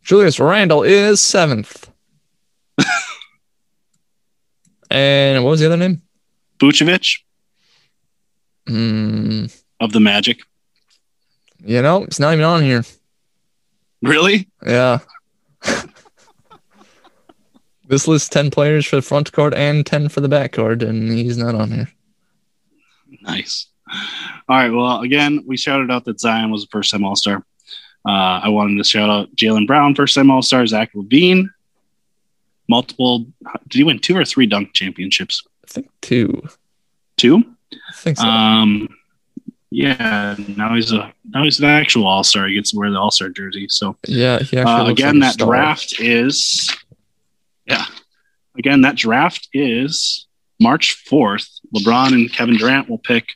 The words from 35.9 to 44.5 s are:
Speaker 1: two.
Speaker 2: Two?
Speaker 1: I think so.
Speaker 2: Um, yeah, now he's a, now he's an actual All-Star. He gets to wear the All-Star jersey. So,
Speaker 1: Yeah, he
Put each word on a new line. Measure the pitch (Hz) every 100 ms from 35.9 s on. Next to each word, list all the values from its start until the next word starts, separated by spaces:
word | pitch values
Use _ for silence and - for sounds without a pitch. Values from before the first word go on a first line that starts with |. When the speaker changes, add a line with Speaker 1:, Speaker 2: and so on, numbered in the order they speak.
| _
Speaker 1:
two. | - 120 110 - - _ _ _ _ _ _ -
Speaker 2:
Two? | 120 180 240 _ _
Speaker 1:
I | - - -
think | 170 147
so. | 113
Speaker 2:
Um, | 113 110 110 110 104 107 - _ _ _ - - _ _
yeah, | - 139 127 220 104 101 101 101 101
now | 107 117
he's | 113
a, | 107 - _ -
now | 170
he's | 151 -
an | 147
actual | 147 147 120 98
All-Star. | 95 92 104 98
He | 101
gets | -
to | 104
wear | 101
the | 98
All-Star | 104 - 95
jersey. | 90 98 98 101
So, | - 98 - -
Speaker 1:
Yeah, | 123 127 123
he | 135